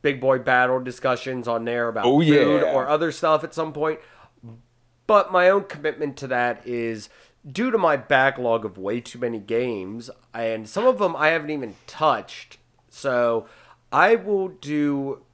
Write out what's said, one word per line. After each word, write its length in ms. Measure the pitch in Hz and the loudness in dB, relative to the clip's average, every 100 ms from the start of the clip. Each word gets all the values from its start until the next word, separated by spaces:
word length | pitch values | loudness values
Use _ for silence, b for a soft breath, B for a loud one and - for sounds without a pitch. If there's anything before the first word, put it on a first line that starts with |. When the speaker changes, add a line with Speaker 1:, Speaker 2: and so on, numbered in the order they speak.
Speaker 1:
big 180 | 147 131 | -2 0
boy 180 | 131 131 | 2 2
battle 420 | 123 127 127 127 | 2 2 4 0
discussions 640 | 127 120 131 123 131 127 120 | -4 -4 -2 -2 -4 -6 -4
on 200 | 117 117 | -4 -2
there 220 | 120 117 | -2 -2
about 180 | 110 110 | 0 4
Speaker 2:
Oh, 140 | 143 | 4
Speaker 1:
food 420 | 160 143 - - | 6 6 6 2
Speaker 2:
yeah. 100 | - | 2
Speaker 1:
or 160 | 135 131 | 0 0
other 240 | 151 165 | 0 0
stuff 320 | - 160 156 | 0 2 2
at 80 | 160 | 0
some 180 | - 160 | -6 -6
point. 260 | 147 156 156 B B B _ 113 113 _ _ _ _ - | -2 -4 -4 B B B _ -20 -20 _ _ _ _ 2
But 240 | 208 190 | 4 4
my 180 | 185 180 | 4 6
own 140 | 196 | 4
commitment 520 | 196 147 151 143 147 135 | -2 -6 -6 -4 -8 -8
to 80 | 135 | -4
that 380 | 123 120 117 123 | -2 -2 -4 -6
is 420 | 120 117 110 - b b b 147 | -4 -4 -6 -12 b b b -12
due 240 | 135 247 | -4 0
to 80 | 220 | 2
my 180 | 170 143 | 2 0
backlog 680 | 113 135 135 131 123 113 | 2 4 4 0 0 0
of 120 | 107 92 | -2 -8
way 240 | 95 120 | -6 -6
too 180 | - 120 | -8 -8
many 200 | 123 113 | -6 -6
games, 720 | 104 117 123 107 92 113 113 - _ | -4 -2 -2 -4 -8 -12 -14 -20 _
and 340 | 113 117 113 110 | -6 -4 -4 -6
some 180 | - 247 | 0 0
of 120 | 208 | 2
them 160 | 190 | -2
I 140 | 156 156 | 2 2
haven't 220 | 165 147 | 0 -2
even 260 | 147 117 95 - | -6 -8 -12 -20
touched. 720 | - 156 117 92 - - - _ _ _ | -2 0 0 -4 -20 -20 -20 _ _ _
So 560 | - 139 123 120 113 104 B B B _ | -8 -2 2 2 0 -4 B B B _
I 240 | 143 185 226 | 2 4 4
will 320 | 185 196 190 | 0 -2 -4
do 760 | 151 143 151 147 139 139 - _ | -8 -6 -2 -2 -2 -6 -10 _